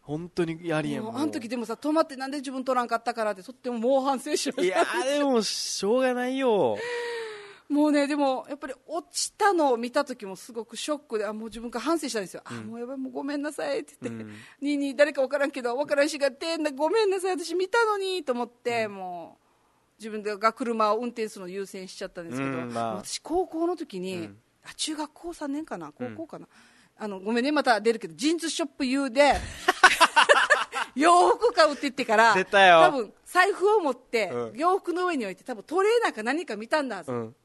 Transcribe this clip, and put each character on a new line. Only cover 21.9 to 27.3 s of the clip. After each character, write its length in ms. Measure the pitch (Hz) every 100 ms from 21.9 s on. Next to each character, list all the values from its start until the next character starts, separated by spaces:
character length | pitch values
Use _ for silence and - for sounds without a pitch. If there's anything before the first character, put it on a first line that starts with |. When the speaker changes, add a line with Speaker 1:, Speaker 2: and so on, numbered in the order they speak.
| -
Speaker 2:
ち 80 |
ゃ 20 | 190
っ 40 |
た 120 | -
ん 60 | 170
で 60 |
す 40 | 127
け 60 |
ど、 60 | 135
Speaker 1:
う 40 | 131 123
ん、 60 |
ま 180 | 117 113
あ。 40 | 107
Speaker 2:
私、 200 | - -
高 300 | - 330 330
校 180 | 320 339
の 100 | 359
時 220 | 320 196
に、 180 | 185 185
Speaker 1:
う 20 |
ん。 180 | 302 - _ _
Speaker 2:
あ、 80 | -
中 200 | - -
学 180 | 302 294
校 220 | - 339
三 180 | - 294
年 140 | 285 320
か 100 | 190
な、 140 | 151
高 140 | - 247
校 160 | 220 330
か 100 | 170
な。 80 | 165 _ _ _ _ _
Speaker 1:
う 20 |
ん。 20 |
Speaker 2:
あ 40 | 208
の、 100 | 190
ご 140 | 190